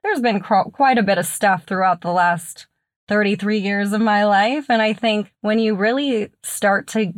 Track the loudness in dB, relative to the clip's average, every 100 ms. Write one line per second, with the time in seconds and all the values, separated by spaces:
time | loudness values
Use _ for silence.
0 | -2 0 0 -2 0 0 0 0 2 2
1 | 2 0 -2 -2 0 0 -2 0 0 0
2 | -2 2 2 0 -6 -18 -20 _ _ _
3 | -2 0 0 -2 -2 -2 -2 -4 -2 0
4 | 2 2 4 4 2 -2 0 0 2 0
5 | -2 -2 -4 _ -2 0 0 0 0 0
6 | 0 -2 -4 _ -12 -2 0 0 -2 -4
7 | -4